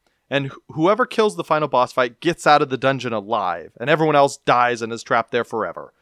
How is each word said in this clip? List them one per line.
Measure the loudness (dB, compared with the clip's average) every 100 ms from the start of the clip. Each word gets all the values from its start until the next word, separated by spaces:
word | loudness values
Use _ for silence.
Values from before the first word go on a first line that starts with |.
| _ _ -6
And | -4 -4
wh-, | -12 _
whoever | -2 0 2 -2
kills | 0 -2 -2
the |
final | -4 -2 0
boss | 0 0
fight | 0 -4 -2
gets | -4 0 4
out | 4
of | 4
the | -2
dungeon | -2 -2 -4
alive, | -6 -4 -2 -2 -4 -10 -10
and | 0
everyone | 2 4 4
else | 2 0
dies | 0 2 2 0
and | -6
is | -8
trapped | -2 -2 0
there | -4
forever. | -4 -6 -6 -8 -18 _